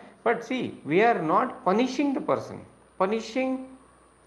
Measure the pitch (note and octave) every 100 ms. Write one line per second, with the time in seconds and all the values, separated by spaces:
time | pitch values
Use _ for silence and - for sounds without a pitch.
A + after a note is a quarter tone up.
0 | - - A3+ A#3 - B3+ G#2 - C3 E3+
1 | A#3 G3+ D#3 G3 - - F3+ G#3 B3+ -
2 | C#4+ C4+ - A#2+ - G2+ - - _ -
3 | F#3+ A3+ A3 C4 C4 C4 C4 - - _
4 | _ _